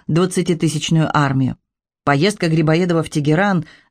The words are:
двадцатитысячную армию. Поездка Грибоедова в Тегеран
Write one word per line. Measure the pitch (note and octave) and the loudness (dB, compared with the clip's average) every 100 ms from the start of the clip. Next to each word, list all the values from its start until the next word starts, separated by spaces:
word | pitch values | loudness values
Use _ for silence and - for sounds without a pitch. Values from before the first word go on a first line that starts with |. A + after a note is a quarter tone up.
| - | -2
двадцатитысячную | D#3 F#3 F#3 F3+ E3 D#3+ D3+ - D#3+ D#3 | 0 0 0 -2 -2 -2 -2 0 0 0
армию. | D3+ C#3+ C3+ B2+ - _ _ _ _ | 0 0 0 -2 -4 _ _ _ _
Поездка | - C#3+ G3 G#3 E3+ | -2 0 0 0 0
Грибоедова | D#3+ D#3 D#3+ F3+ E3 | 2 2 2 2 -2
в | D#3 | -2
Тегеран | D#3 D3 D#3 G3+ F3+ E3+ - _ | -2 0 2 2 -2 -4 -14 _